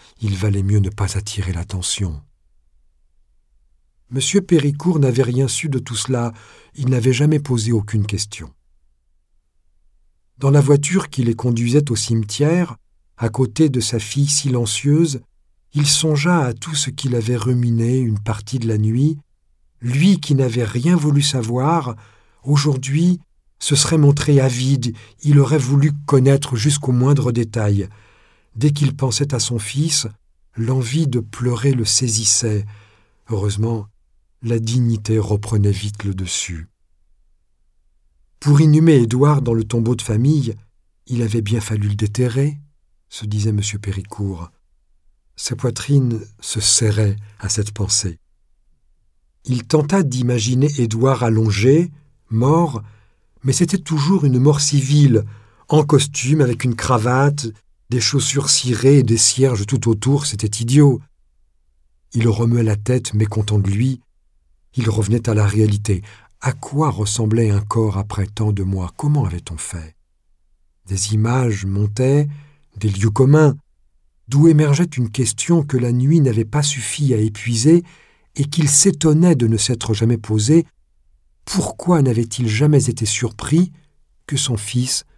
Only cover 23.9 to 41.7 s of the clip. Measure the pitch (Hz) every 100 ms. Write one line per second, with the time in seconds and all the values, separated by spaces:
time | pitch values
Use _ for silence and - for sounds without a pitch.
23.9 | 160 143 143 - 139 131 123 131 135 117
24.9 | - - _ 147 143 131 151 123 139 151
25.9 | 147 - 139 131 139 - 117 139 147 131
26.9 | 123 131 143 131 117 110 113 104 101 95
27.9 | - _ _ _ _ _ 110 147 147 143
28.9 | 147 131 - 143 123 - 117 104 135 160
29.9 | - 110 104 _ _ _ - 113 131 117
30.9 | 151 147 117 107 - 120 117 139 127 107
31.9 | - 127 110 110 - 113 107 101 - _
32.9 | _ _ _ - 107 104 98 113 113 104
33.9 | _ _ _ _ _ 117 117 113 127 117
34.9 | 110 107 110 98 101 104 107 101 95 104
35.9 | 104 101 95 92 - - 82 80 _ _
36.9 | _ _ _ _ _ _ _ _ _ _
37.9 | _ _ _ _ _ 147 147 156 151 165
38.9 | 143 113 123 143 143 120 113 110 120 113
39.9 | 120 - 107 135 151 113 104 - _ _
40.9 | _ - 120 113 113 101 117 -